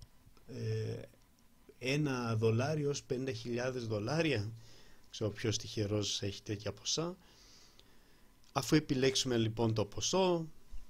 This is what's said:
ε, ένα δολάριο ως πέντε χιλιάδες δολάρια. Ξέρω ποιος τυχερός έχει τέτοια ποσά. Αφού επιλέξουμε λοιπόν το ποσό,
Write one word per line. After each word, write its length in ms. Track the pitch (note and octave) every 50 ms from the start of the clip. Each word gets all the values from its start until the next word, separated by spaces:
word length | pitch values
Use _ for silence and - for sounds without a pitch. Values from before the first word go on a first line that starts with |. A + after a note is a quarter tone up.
| - - - - - - - - - -
ε, 540 | C3+ A#2+ A2+ A2 A2 A2 A2 A2 A2+ - - - - - - _ _ _ - - - - - - - -
ένα 580 | B2 B2+ C#3 D3+ D3+ C#3+ C3 B2 A#2+ A#2 A2+
δολάριο 540 | A2 A2+ A2+ A2 A#2 B2+ D3 D#3+ D3+ D3 C#3+
ως 140 | C#3+ - -
πέντε 280 | - C3+ B2 C3 C3+
χιλιάδες 560 | B2 A#2 A2 A#2+ A#2+ A#2+ B2 C3 B2+ B2+ A#2 A2
δολάρια. 640 | A2 G#2 G2+ A#2 C#3+ D#3+ E3+ D#3+ C3+ G#2+ G2+ A2 A2+ - - - - - - - - - - -
Ξέρω 200 | - - A2 G#2
ποιος 280 | G2+ - - A2+ G#2 -
τυχερός 640 | - G2+ - A2+ G#2+ G2+ G#2+ G#2 G2+ - - -
έχει 200 | - G2+ G2 -
τέτοια 320 | - - G#2+ G2+ G#2+ G2+ G2
ποσά. 440 | - - - - - D#3+ F3 F#3 - - - - - - - - - - - - - - - - - - - - - - - - - - -
Αφού 240 | - C3+ B2 - D#3+
επιλέξουμε 640 | D#3 D3+ - C#3+ B2+ B2+ C3+ C3 - - C3 A#2+ A#2
λοιπόν 360 | A2+ A2 A2 - A#2 A2+ A2
το 120 | A2 G2+
ποσό, 640 | - - - - - - F#3 F#3+ F3+ F3 E3+ D#3+ D#3 - - - - - - - -